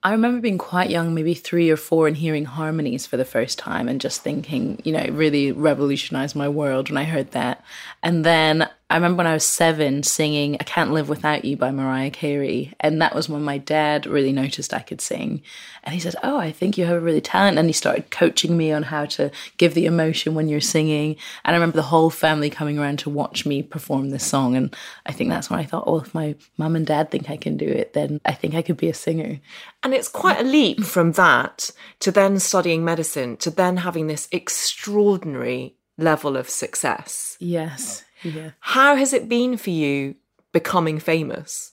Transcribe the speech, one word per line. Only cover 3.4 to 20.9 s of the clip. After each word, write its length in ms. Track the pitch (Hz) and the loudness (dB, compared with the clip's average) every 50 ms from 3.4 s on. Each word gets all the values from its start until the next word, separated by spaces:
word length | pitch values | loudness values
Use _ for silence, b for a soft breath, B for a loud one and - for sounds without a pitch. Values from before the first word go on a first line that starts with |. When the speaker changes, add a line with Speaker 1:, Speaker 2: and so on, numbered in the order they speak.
| 117 127 - - | -2 -2 -4 -8
Speaker 1:
time 300 | - - - 82 127 120 | -6 -6 -4 -4 -2 -2
and 140 | 131 135 - | -2 -2 -4
just 200 | - - - - | -4 -6 -4 -6
thinking, 600 | - 143 - - - 156 - - - 208 - - | -4 -4 -4 -4 -4 -4 -4 -2 -4 -6 -4 -4
you 80 | 160 156 | -2 -2
know, 80 | 156 | -2
it 120 | - - - | -2 -2 0
really 380 | 147 160 156 147 143 139 139 | 2 2 2 4 2 2 2
revolutionized 880 | 131 - 147 156 143 135 143 143 139 139 - - - 135 135 143 - | 0 2 2 2 2 4 2 0 0 -2 -4 -4 -4 -4 -4 -4 -4
my 120 | 151 143 143 | -4 -2 -2
world 420 | 143 151 147 139 131 131 135 139 | -2 0 0 0 0 0 -2 -2
when 80 | 147 139 | -2 -2
I 60 | 139 | -2
heard 260 | 160 165 147 135 - | -2 -2 -2 -2 -2
that. 340 | - 131 131 123 127 - B B B B B B B B - | -4 -4 -2 -2 -4 -6 B B B B B B B B -2
And 200 | 165 170 165 156 | 0 2 4 4
then 460 | 165 165 160 156 156 156 160 165 - - _ _ _ | 6 6 6 6 6 6 4 2 0 -2 _ _ _
I 40 | 160 | 2
remember 240 | 165 175 175 180 175 | 2 4 4 2 4
when 80 | 175 | 2
I 80 | 165 160 | 2 2
was 100 | 156 - | 2 2
seven 580 | - - - 170 165 160 156 156 139 135 143 147 | 0 2 4 4 4 4 4 2 0 0 0 0
singing 540 | - - - 160 151 151 147 143 143 147 - | -2 0 0 0 0 2 0 0 0 -2 -4
I 60 | - | -6
Can't 280 | - - - 165 - 151 | -4 -2 -2 0 2 0
Live 180 | 160 147 143 | 0 0 -2
Without 340 | 151 147 - 151 151 - - | -4 -2 0 0 0 0 -2
You 140 | 131 139 - | -4 -2 0
by 120 | - 131 | 0 -2
Mariah 400 | 135 135 135 135 131 131 135 139 | 0 -2 -2 -2 -2 -2 -2 -4
Carey. 600 | 120 - - 151 143 143 139 135 - 120 143 143 - _ | -6 -4 -4 -4 -2 -2 -2 -2 -2 -4 -4 -6 -10 _
And 220 | - 156 151 156 160 | 0 0 2 2 2
that 120 | - - | 2 2
was 140 | 131 151 - | -2 -4 -4
when 140 | 156 147 151 | -4 -4 -4
my 160 | 147 143 139 | -4 -4 -6
dad 480 | 139 - 151 156 151 147 151 147 143 | -4 0 0 2 2 2 2 0 -2
really 260 | - - 147 135 135 135 | 0 0 2 2 2 2
noticed 400 | 139 165 170 - - 139 - - | 0 0 -2 -4 -6 -8 -6 -6
I 60 | - | -8
could 240 | 127 - - - - | -6 -8 -12 -10 -8
sing. 400 | - - - - - - 143 B B B B B B B B B | -6 -6 -6 -4 -6 -6 -6 B B B B B B B B B
And 80 | - 147 | -8 -6
he 80 | 180 | -4
said, 140 | 160 175 180 - - | -4 -4 -6 -4 -4
"Oh, 160 | - - 285 | -2 -2 -2
I 140 | 180 160 156 | -2 -4 -4
think 260 | - - 185 202 - | -2 -2 -2 0 0
you 80 | 180 | 0
have 100 | 170 175 | 2 0
a 40 | 170 | 0
really 200 | 165 170 160 151 | 2 2 2 0
talent." 380 | - - - 185 196 202 185 156 | 0 0 2 4 4 6 6 4
And 100 | 160 165 | 4 4
he 60 | 156 | 2
started 360 | - - - - - - _ | 2 0 0 0 0 -4 _
coaching 460 | - - 175 170 165 - - 165 170 | -2 2 2 2 2 2 0 2 2
me 160 | 170 160 156 151 | 2 2 2 0
on 120 | 151 156 | 0 -2
how 200 | - 156 151 147 | -2 -4 -4 -4
to 240 | 147 - - 147 143 B B B B B _ | -4 -2 -2 -2 -4 B B B B B _
give 160 | 180 170 147 | 4 4 4
the 100 | 165 165 | 4 2
emotion 500 | 165 170 170 160 160 156 - - 160 160 | 2 4 4 2 2 0 0 -2 -2 0
when 140 | 156 156 156 | 0 0 0
you're 140 | 151 147 147 | 0 0 -2
singing. 540 | - - 156 156 156 | 0 2 2 2 2